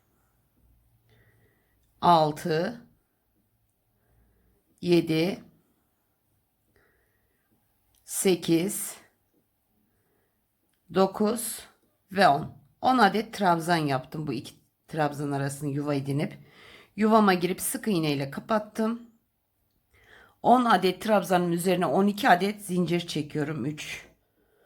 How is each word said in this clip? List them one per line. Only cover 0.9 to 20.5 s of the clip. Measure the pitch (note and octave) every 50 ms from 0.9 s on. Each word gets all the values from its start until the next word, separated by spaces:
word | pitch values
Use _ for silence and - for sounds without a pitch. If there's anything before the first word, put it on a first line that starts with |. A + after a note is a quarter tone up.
| _ _ _ _ _ _ _ _ _ _ _ _ _ _ _ _ _ _ _ _ _ -
Altı. | - F3 F3 D#3+ D#3 D3+ D3 D3 - F3 D#3 D#3 F3 G#3 A#3+ - - _ _ _ _ _ _ _ _ _ _ _ _ _ _ _ _ _ _ _ _ _ _ _ _ _ _ _ _ _ _ _ _ _ _ _ _ _ _ -
Yedi. | - F3 F3 E3+ E3 E3+ D#3+ D#3+ E3 F#3 G3 - - - _ _ _ _ _ _ _ _ _ _ _ _ _ _ _ _ _ _ _ _ _ _ _ _ _ _ _ _ _ _ _ _ _ _ _ _ _ _ _ _ _ _ _ _ _ _ _ _ _ _ _
Sekiz. | - - - - G3 F3+ E3+ - - E3 D#3+ F3 G3+ G3+ - - - - - - _ _ _ _ _ _ _ _ _ _ _ _ _ _ _ _ _ _ _ _ _ _ _ _ _ _ _ _ _ _ _ _ _ _ _ _ - E3
Dokuz | F3+ F#3+ F#3+ - - G#3+ G#3 A#3 A#3 - - - - - - _ _ _ _ _ _ _ - F#3
ve | F#3+ F#3+ D#3+
on. | C#3 D3 C#3+ - - - _ _ _ -
On | - - C4 B3+
adet | A3 F#3+ F3 G#3 A#3 - -
trabzan | - G#3 F3+ E3+ E3 D#3 E3 F3
yaptım. | E3 D#3 C#3+ C3+ C3 C3 - - D#3 D3+
Bu | C#3+ B2
iki | A#2 - - - _ _ _ _ _ _ -
trabzan | - D#3+ D3+ C#3+ C#3+ C#3 D3 C#3+
arasını | C#3+ C#3 C#3 C#3 C#3 - D3+ D3
yuva | C3+ C#3+ C#3+ D3 D3
edinip | C#3 C3+ C#3 C#3 C#3+ E3+ G#3 - - - - _ - - - - - - _ -
yuvama | G3+ G#3+ G#3+ A3 A3+ G#3+ G3 F#3
girip | F3 E3+ F3 F#3 -
sık | - - - A#3+ - A3+
iğne | G3+ E3+ D#3+ D3+ C#3+
ile | C#3 C#3 C3+
kapattım. | - - - - A3 G#3+ G#3+ - - - A3 A3 A#3 A#3 - - _ _ _ _ _ _ _ _ _ _ _ _ _ _ _ _ _ _ _ _ - - - _ _ _ -
On | -